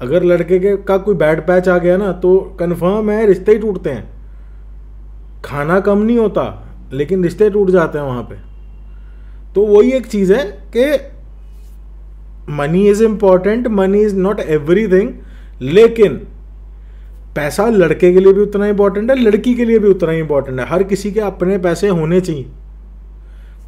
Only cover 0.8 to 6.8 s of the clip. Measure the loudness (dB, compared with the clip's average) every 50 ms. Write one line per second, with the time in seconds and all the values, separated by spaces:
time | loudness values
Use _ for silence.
0.8 | -2 -2 -2 0 0 0 0 2 2 2 0 0 0 0 2 2 2 2 2 2
1.8 | 2 2 2 2 0 -2 -4 0 2 2 2 2 0 -2 -6 -6 -4 -4 -2 -2
2.8 | -2 0 0 0 0 -2 0 2 2 2 2 2 2 2 2 2 0 -2 -4 -4
3.8 | -6 -6 -6 -8 -10 -14 -18 -20 -20 -20 -20 -20 -20 -20 -20 -20 -20 -20 -20 -20
4.8 | -20 -20 -20 -20 -20 -20 -20 -20 -20 -20 -18 -18 -14 -10 -6 -6 -2 0 0 0
5.8 | 2 2 2 2 2 2 2 2 2 0 0 -2 -4 -4 -6 -12 -16 -20 -20 -20